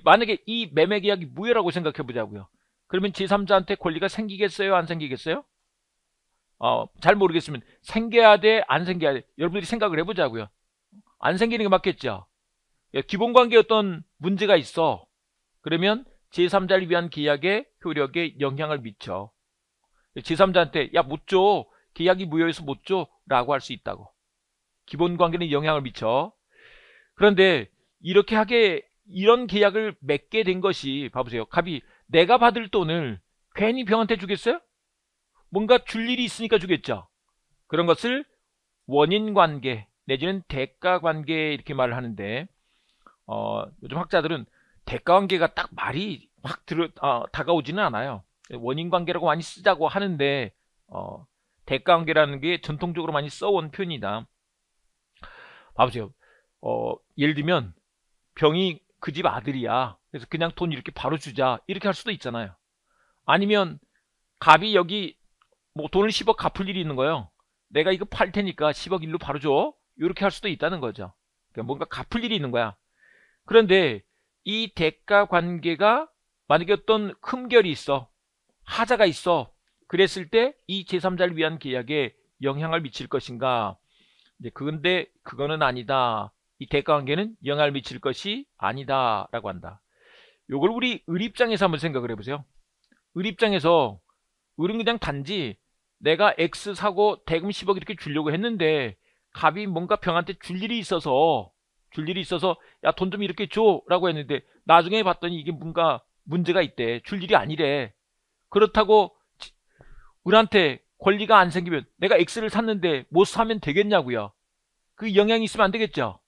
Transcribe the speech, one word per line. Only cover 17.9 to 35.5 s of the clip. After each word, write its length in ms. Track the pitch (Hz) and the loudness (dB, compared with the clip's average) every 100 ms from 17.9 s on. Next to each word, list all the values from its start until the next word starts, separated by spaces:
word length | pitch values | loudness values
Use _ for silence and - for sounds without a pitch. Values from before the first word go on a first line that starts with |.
| 147 139 156 165 139 | -2 -2 -2 -6 -4
영향을 400 | 139 139 151 147 | -4 -4 -4 -6
미쳐. 520 | 113 - - 95 104 _ _ _ _ _ _ _ _ - | -8 -14 -10 -8 -10 _ _ _ _ _ _ _ _ -12
제삼자한테 680 | - 165 190 180 165 170 135 | -4 2 2 4 0 0 -2
"야, 100 | 165 | 0
못 240 | 131 151 - | -2 -4 -2
줘. 380 | 190 196 185 110 _ _ | 2 2 0 -4 _ _
계약이 320 | - 170 185 185 | -2 0 0 -2
무효해서 380 | 160 165 151 | -2 -2 -2
못 200 | 143 139 - | -8 -10 -4
줘." 220 | 190 160 _ - | -4 -4 _ -2
라고 260 | 127 123 | -2 0
할 80 | 135 | -4
수 120 | - | -6
있다고. 360 | 120 - 101 104 _ _ _ _ _ _ _ - | -12 -12 -12 -14 _ _ _ _ _ _ _ -10
기본관계는 680 | 143 175 175 175 170 170 | -2 0 2 0 0 -2
영향을 300 | 143 156 151 | 0 0 -2
미쳐. 500 | 131 - 110 127 185 _ _ _ - - _ _ _ | -4 -4 0 0 -2 _ _ _ -20 -20 _ _ _
그런데 560 | - 202 190 190 156 101 _ _ _ | 2 4 6 4 4 -2 _ _ _
이렇게 360 | 156 190 202 220 | 0 2 4 2
하게, 520 | 214 240 214 156 - _ 202 | 2 4 4 2 -8 _ _
이런 380 | 180 202 240 240 | 0 4 4 4
계약을 480 | 202 202 202 214 165 | 2 2 2 -4 -4
맺게 440 | 135 143 _ 180 | -4 -4 _ -2
된 180 | 185 185 | 0 0
것이, 480 | 190 - 139 135 135 | 0 -2 -6 -6 -6
봐보세요. 320 | 127 120 117 110 | -6 -6 -6 -4
갑이 360 | 170 170 143 - _ - | -2 -2 -4 -12 _ 0
내가 300 | 160 175 247 | 4 6 6
받을 320 | 240 226 220 | 6 2 -2
돈을 500 | 208 160 170 139 98 _ _ _ | -2 0 -2 -4 -6 _ _ _
괜히 300 | - 214 254 214 | -2 -2 0 0
병한테 320 | 220 220 220 | 0 0 -2
주겠어요? 420 | 185 196 233 339 _ _ _ _ _ _ _ _ | -4 -4 -2 -2 _ _ _ _ _ _ _ _
뭔가 280 | _ | _